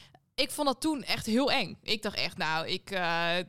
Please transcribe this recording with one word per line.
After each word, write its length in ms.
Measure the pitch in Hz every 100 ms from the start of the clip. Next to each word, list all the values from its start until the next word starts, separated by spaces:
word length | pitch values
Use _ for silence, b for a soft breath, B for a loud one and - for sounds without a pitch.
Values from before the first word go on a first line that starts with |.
| B - _
Ik 160 | - 285
vond 160 | - 285
dat 140 | 254
toen 220 | 311 294
echt 240 | 165 226 -
heel 240 | 220 269
eng. 260 | 262 190 -
Ik 200 | - 220
dacht 140 | 214 -
echt, 200 | 147 -
"Nou, 300 | 156 160 147
ik, 220 | 185 -
eh," 460 | 190 170 170 170 175